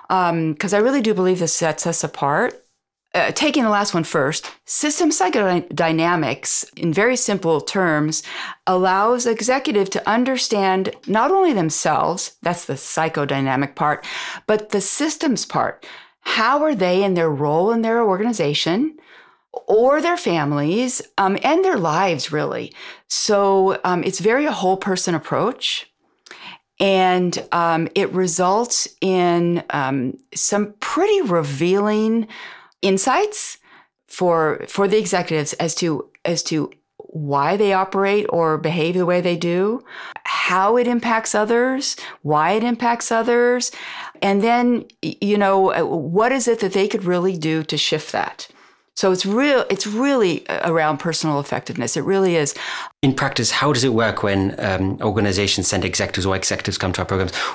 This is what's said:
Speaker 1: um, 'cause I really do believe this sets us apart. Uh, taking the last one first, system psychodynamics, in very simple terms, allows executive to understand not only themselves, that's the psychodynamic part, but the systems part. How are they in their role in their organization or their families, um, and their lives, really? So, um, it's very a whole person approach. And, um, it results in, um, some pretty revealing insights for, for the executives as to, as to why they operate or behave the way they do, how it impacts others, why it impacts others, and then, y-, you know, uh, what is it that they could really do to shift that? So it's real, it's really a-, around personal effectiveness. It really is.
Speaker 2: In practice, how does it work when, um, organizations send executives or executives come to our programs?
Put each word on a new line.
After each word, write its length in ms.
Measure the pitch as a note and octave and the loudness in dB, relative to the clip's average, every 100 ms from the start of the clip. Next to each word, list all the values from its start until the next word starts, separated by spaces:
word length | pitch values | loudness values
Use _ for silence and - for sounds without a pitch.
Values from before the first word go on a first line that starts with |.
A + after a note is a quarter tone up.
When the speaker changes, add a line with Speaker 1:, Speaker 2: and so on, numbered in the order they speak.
| - | -2
Speaker 1:
um, 460 | F#3 F3 E3 D#3+ D3+ | 0 2 0 0 -2
'cause 180 | G3 | 0
I 60 | G3+ | 2
really 220 | A#3 C#4 | 2 2
do 120 | A3 | 2
believe 240 | F#3+ F#3 F3+ | 2 2 2
this 160 | E3 | 0
sets 320 | - E3 D3+ E3+ | 0 0 -2 -2
us 180 | E3 | -2
apart. 560 | D3+ - C#3+ D3+ A#3+ - _ _ _ _ _ | -4 -2 0 0 0 -4 _ _ _ _ _
Uh, 180 | F3+ D#3 | -2 -2
taking 320 | - D4 D4+ | 0 0 0
the 60 | A3+ | 2
last 240 | G#3 G#3 | 0 0
one 100 | F3 | -2
first, 460 | D#3 E3 C3+ D#3 - - - | -2 0 0 -2 -8 -14 -4
system 460 | - D4+ D4 E4 | -2 0 2 2
psychodynamics, 1500 | D4+ F#4 B3 G3 F3 - D3 E3 D#3+ E3 F3 C#3+ C3+ - - - - | 2 0 2 2 0 -2 -2 0 2 2 0 0 -4 -4 -4 -4 -4
in 160 | E3+ | -2
very 240 | D3+ A3+ B3 | 2 2 2
simple 460 | - G3+ E3 D#3 | 0 0 2 0
terms, 640 | C#3+ G3+ F3 D3+ D3+ D#3 - - - - - | 0 0 2 2 0 -2 -6 -12 -12 -8 0
allows 640 | F#3 F#3 F#3+ G#3+ B3 A#3+ | 2 2 2 2 2 0
executive 600 | A3+ G#3+ B3+ D#4 G#3 F#3+ | 0 0 0 0 2 2
to 180 | - - | 0 0
understand 880 | A3+ B3+ B3+ - G#3 G3 F#3 F#3+ - - | 2 2 0 0 0 2 2 -2 -6 -2
not 240 | G#3 C4 | 0 2
only 240 | G4 F4+ | 4 4
themselves, 800 | A3 D#3+ - E3+ C#3+ D#3 F#3 - - | 2 0 0 0 2 0 -2 -6 -6
that's 240 | E3 F3 - | -4 -4 -4
the 80 | |
psychodynamic 1000 | C3+ - - D#3+ D#3+ C#3+ C#3 C3+ C3 C#3 - | -6 -4 -2 -2 -2 -2 0 0 0 -2 -2
part, 280 | D3+ D3 - - - - - | -2 -2 -4 -10 -10 -8 -2
but 220 | G#3+ G#3+ | -2 0
the 120 | G3+ | -2
systems 640 | F#3+ - D#4+ - D#4+ A3 - | 0 0 -2 -2 -2 -2 -2
part. 400 | E3 A2+ - - - - _ | -2 -2 -4 -16 -20 -20 _
How 420 | - - A3 C#4+ | -4 0 2 2
are 100 | D#4 | 2
they 300 | B3 F3+ F3+ | 0 2 2
in 100 | G3+ | 2
their 160 | F3 E3 | 2 2
role 420 | C#3 D3 D#3 F#3+ | 0 0 2 2
in 120 | A#3 | 2
their 180 | A3+ A#3 | 0 2
organization 960 | A3 F#3 A3+ G#3+ D3 D3 - F#3+ D#4 - - - - _ _ - - | 2 0 0 0 0 0 0 0 0 -4 -20 -20 -20 _ _ -10 0
or 340 | G#3+ B3 D4 | 4 4 4
their 160 | E4 F4 | 2 0
families, 840 | - E3+ C#3+ D3 D3 G3+ B3 - - - | 0 0 0 0 0 0 0 -2 -4 -2
um, 200 | F#3+ G3 | 0 0
and 200 | - E4 | 2 2
their 140 | F#4+ D4 | 2 2
lives, 540 | E3 D#3 G3 D#3 - | 0 0 0 0 -2
really? 420 | D3+ D3 A#2+ A#2 - - - - | -4 -4 -4 -8 -14 -20 -18 -6
So, 720 | - - G3+ G3 G3 F#3+ - | -2 2 2 4 4 4 2
um, 200 | F3+ F3 | 0 -2
it's 160 | F3 - | -2 0
very 260 | F3+ B3 D4+ | 0 2 0
a 60 | |
whole 260 | G#3 F#3 F#3+ | -2 -2 -2
person 360 | G3 F#3 - | -2 -2 -2
approach. 760 | E3 - C3+ F#3+ - - - - _ _ _ - - - - _ - | -2 -2 -2 -2 -4 -6 -6 -10 _ _ _ -20 -20 -20 -20 _ -2
And, 680 | G3 F#3+ F#3 F3+ F3+ - - | 2 4 4 2 0 -2 -4
um, 360 | E3+ E3+ D#3+ E3 | -2 0 0 -2
it 180 | - F#3 | -2 -2
results 760 | F3+ F#3 - F3+ G3+ A#3+ - - - | 0 0 2 2 2 0 -2 -4 -4
in, 640 | G3 F#3 F3 E3+ E3+ E3+ - | 0 2 2 2 2 0 -2
um, 480 | D3 C3+ C#3 B2+ - _ | -4 -2 -2 -4 -8 _
some 400 | - - G3+ G#3 - | -4 0 0 -2 -6
pretty 420 | - - G4+ G4+ | -6 0 2 2
revealing 1080 | C#4 E3+ D3 C#3 F3 F#3+ G#3 G#3+ A3 A3+ A3 - - - - _ | 2 0 0 0 0 2 2 0 2 0 -2 -8 -20 -20 -20 _
insights 800 | F#3+ F#3+ B3+ C#4+ G#4 - - - _ - _ _ - | 0 2 2 2 0 -2 -6 -8 _ -20 _ _ -10
for, 580 | - F3+ E3 D#3 - - | -2 2 4 2 0 -4
for 200 | - G3 | 0 2
the 100 | G#3+ | 2
executives 560 | F3+ F3+ F3 D#3 D3 | 2 0 0 -2 -2
as 220 | - E3 - | -2 -2 -2
to, 340 | F3 D3+ - _ - | -2 -2 -6 _ -4
as 160 | E3 | -4
to 280 | - D#3+ - - _ - | -2 -2 -4 -8 _ -20
why 580 | - D#3+ D3 C#3 D3 G3 | -14 -8 -2 0 2 2
they 180 | G3+ | 2
operate 520 | F#3+ F#3+ G3 G3 G3+ G#3 | 2 0 0 2 0 0
or 280 | E3+ D#3+ D#3 | 0 0 0
behave 380 | D#3+ F3 D#3+ F3+ | -2 0 0 0
the 100 | F3 | 0
way 160 | F3+ | 2
they 160 | F3 E3+ | 0 -2
do, 460 | E3+ F3 G3+ A#3+ - - - - - | -2 0 0 -2 -8 -18 -10 -8 -6
how 520 | - - F#3 G3 A#3+ | -4 0 2 2 2
it 100 | A#3+ | 2
impacts 480 | A#3+ A#3 A3+ A3 G#3+ | 0 0 -2 0 0
others, 600 | G#3+ A#3 B3+ C4 C#4+ - - - | 2 2 2 0 -4 -6 -10 -10
why 300 | C#3+ D3+ E3 | -2 2 2
it 100 | G#3+ | 2
impacts 480 | A#3+ A#3 A#3+ A#3 - | 0 0 0 -2 0
others, 600 | A3+ A3+ A#3+ A#3+ B3 B3 - - - - - | 0 2 4 4 2 -2 -8 -14 -14 -14 -4
and 220 | G3 G3+ | 0 2
then, 440 | A3+ A#3+ A#3+ A#3+ - _ | 4 4 4 0 -2 _
y-, 120 | E3 - | -10 -4
you 160 | G3+ G#3 | 0 2
know, 340 | G3 G3 F#3+ | 4 4 4
uh, 120 | - D#3 | 2 0
what 460 | E3+ D3 F3 A#3 | -2 -2 2 2
is 160 | C4+ A#3 | 2 2
it 120 | A3+ | 0
that 140 | F#3+ | 0
they 140 | G3 G#3 | 0 0
could 160 | A3 | 0
really 340 | F3+ F3+ F3+ F3 | 0 0 0 0
do 240 | D#3+ D#3+ | -2 -2
to 140 | D#3 D3+ | -2 -2
shift 340 | - D#3 - | -2 -2 -2
that? 360 | - E2 - - - - _ _ - | -4 -4 -8 -16 -20 -20 _ _ -2
So 160 | G3 | 0
it's 140 | F3+ F#3+ | 2 0
real, 400 | G#3+ C#4+ C4 - | 2 2 2 0
it's 180 | F#3+ G#3+ | -2 -4
really 580 | G#3 C#4 C4+ G3 D3 - | -2 0 2 2 0 -4
a-, 240 | D#2+ F3 | -4 -2
around 260 | E3 D#3 D3 | 0 0 0
personal 420 | E3+ D#3+ D#3 C#3+ | -2 -2 0 -2
effectiveness. 580 | C#3+ - - - A#2 E3 | -2 -4 -6 -6 -4 -2
It 60 | |
really 320 | - G3 F#3+ E3 | 0 2 2 2
is. 200 | C#3+ - - - - - | 0 -4 -8 -10 -12 -2
Speaker 2:
In 120 | C3+ | 0
practice, 380 | C3 C#3 - A2+ | 2 0 0 -2
how 220 | - C#3+ | 0 0
does 100 | C3 | 2
it 100 | C3 | 2
work 300 | A2 A2 - | 2 0 0
when, 320 | G#2 G2 F#2+ - | 0 0 0 -2
um, 400 | G2+ F#2 F#2+ - | -2 -2 -2 -2
organizations 640 | A2+ G2+ G#2 F#2+ G2+ - F2+ | -2 0 0 0 0 0 0
send 160 | G2 F#2 | 0 -2
executives 400 | - G2 - F#2+ | -2 -4 -2 -2
or 100 | F#2+ | -2
executives 420 | - F#2+ - F#2+ | -2 -4 -4 -4
come 160 | F#2+ | -2
to 80 | F2+ | -2
our 40 | F2+ | -2
programs? 300 | F#2+ F#2 - - | -2 -2 -4 -8